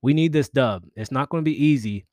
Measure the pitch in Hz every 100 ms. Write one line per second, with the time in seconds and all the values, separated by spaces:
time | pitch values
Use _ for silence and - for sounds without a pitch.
0 | 127 156 165 151 139 139 123 98 85 -
1 | 110 131 143 165 156 131 147 143 107 101
2 | -